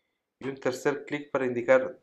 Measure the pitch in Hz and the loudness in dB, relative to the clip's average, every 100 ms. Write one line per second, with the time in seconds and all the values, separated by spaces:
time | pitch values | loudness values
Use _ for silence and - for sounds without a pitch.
0 | _ _ _ _ 131 135 139 127 147 139 | _ _ _ _ -10 -4 -4 -2 -2 -2
1 | - 147 147 135 127 120 120 131 - - | -4 -8 -4 -2 -2 0 4 4 4 -6